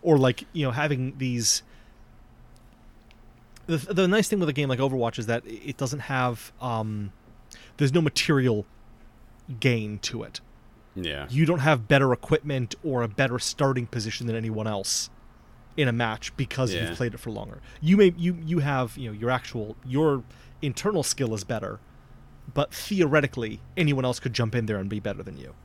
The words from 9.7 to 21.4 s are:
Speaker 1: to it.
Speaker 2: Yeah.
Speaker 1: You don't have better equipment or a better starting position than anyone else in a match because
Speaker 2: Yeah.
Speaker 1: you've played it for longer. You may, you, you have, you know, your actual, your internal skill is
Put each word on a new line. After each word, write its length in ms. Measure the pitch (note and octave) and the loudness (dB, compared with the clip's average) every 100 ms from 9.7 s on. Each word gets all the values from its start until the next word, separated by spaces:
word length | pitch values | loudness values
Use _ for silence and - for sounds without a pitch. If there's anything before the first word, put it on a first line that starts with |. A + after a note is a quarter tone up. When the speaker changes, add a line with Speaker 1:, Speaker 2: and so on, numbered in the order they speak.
| A#2 G#2+ G#2 | 2 -2 -6
Speaker 1:
to 240 | - A2+ | -6 -8
it. 160 | A2 - - - - - - F#2+ | -10 -14 -18 -20 -20 -20 -16 -6
Speaker 2:
Yeah. 300 | E2+ C#2+ C#2+ | -4 -4 -2
Speaker 1:
You 160 | B2+ D#3+ | 2 4
don't 140 | F3 | 4
have 260 | C#3+ C#3 G#2+ | 4 2 4
better 260 | C#3 C3+ | 4 6
equipment 600 | B2 - D#3 D3 C3+ A#2+ - | 2 2 0 0 -4 -4 -6
or 220 | D#3+ B2+ | -4 -2
a 40 | A#2 | -2
better 300 | G2+ C3+ A#2+ | 0 0 0
starting 480 | - - C#3 B2+ A#2+ | -4 0 0 2 -2
position 400 | B2 G#2+ - A#2 | -6 -6 -6 -4
than 80 | |
anyone 320 | A2+ A2 G#2+ A2 | -4 -4 -4 -2
else 440 | G#2 G2 - - - - - - - - - | -4 -2 -4 -4 -12 -20 -20 -20 -20 -12 -2
in 100 | C3+ | 0
a 60 | |
match 440 | A#2 A#2 A2 - - | 2 -2 -2 -8 -6
because 380 | C3 - B2+ | -4 0 0
Speaker 2:
Yeah. 140 | F2 E2 | 0 -2
Speaker 1:
you've 80 | F2 | -2
played 180 | A#2+ | -4
it 60 | - | -4
for 100 | - | -10
longer. 300 | G#2+ G#2 G#2 - - | -10 -10 -14 -18 -4
You 160 | D#3 G3 | 4 8
may, 160 | G3 F3 | 8 6
you, 200 | E3+ F3 | -2 -2
you 140 | D#3+ E3+ | -2 0
have, 380 | C#3+ C3+ A#2+ - | 2 0 -2 -4
you 100 | A#2+ | -10
know, 80 | G#2+ | -4
your 140 | A#2 | -2
actual, 460 | B2+ - A#2+ G#2+ A2 C3 | -2 -2 -8 -8 -10 -4
your 380 | C3 D#3 C3+ - - - - | 2 2 2 -4 -20 -20 -6
internal 440 | D3 - G#3 G3 | -6 -2 -2 0
skill 280 | C3 - B2+ | -2 -2 -2
is 120 | A2 | -2